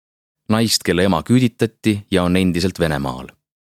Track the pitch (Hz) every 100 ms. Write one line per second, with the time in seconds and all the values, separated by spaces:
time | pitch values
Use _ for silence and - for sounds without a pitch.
0 | _ _ _ _ - 110 113 - - 87
1 | 98 80 - 123 123 - 117 - 110 101
2 | - 90 90 90 92 85 92 - 82 71
3 | 67 64 65 - _ _